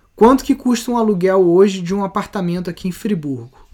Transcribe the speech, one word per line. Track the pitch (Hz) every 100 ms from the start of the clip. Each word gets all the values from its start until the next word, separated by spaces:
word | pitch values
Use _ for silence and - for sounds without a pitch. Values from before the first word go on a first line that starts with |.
| _ -
Quanto | 220 269
que | -
custa | 269 254 233 -
um | 240
aluguel | 220 190 185 190
hoje | 175 175 202 190
de | 175 196
um |
apartamento | 196 - - 214 175 180 180
aqui | 175 185
em |
Friburgo? | 175 220 196 147 127 120 _ _